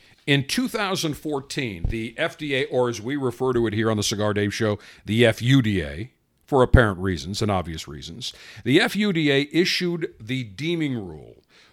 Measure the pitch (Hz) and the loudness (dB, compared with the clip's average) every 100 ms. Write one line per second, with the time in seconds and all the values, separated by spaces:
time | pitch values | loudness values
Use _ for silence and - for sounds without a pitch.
0 | _ _ - 143 131 - 262 226 196 190 | _ _ 0 0 2 -2 -2 -4 -4 -2
1 | 160 135 156 143 135 151 123 85 85 113 | -4 -6 -6 -6 -6 -6 -6 -4 -4 -4
2 | 117 - 165 - 151 131 147 131 123 110 | -6 -4 -6 -4 -4 -2 0 0 0 -2
3 | 113 143 127 - 131 120 110 104 110 107 | -6 -2 -2 0 0 2 2 2 2 2
4 | 98 104 107 101 104 - 110 104 - - | 0 0 0 2 0 0 -2 -2 -8 -14
5 | - 110 117 - 120 135 110 95 73 76 | -2 4 4 4 4 4 4 0 -4 -8
6 | 123 _ _ _ _ 139 120 131 110 90 | -12 _ _ _ _ 2 8 8 6 2
7 | 95 80 78 104 104 95 85 78 - 73 | -2 -4 -6 -4 0 -2 -4 -10 -12 -14
8 | 76 85 - - - - 117 156 240 196 | -14 -12 -12 -14 -20 -8 2 2 2 0
9 | 208 165 147 139 143 160 185 - 180 170 | 0 2 2 2 2 0 0 0 -4 -4
10 | - - 110 131 113 92 160 170 147 120 | -8 -10 -8 -6 -6 -8 -4 -2 -2 -4
11 | 90 76 58 58 _ _ _ | -8 -12 -18 -20 _ _ _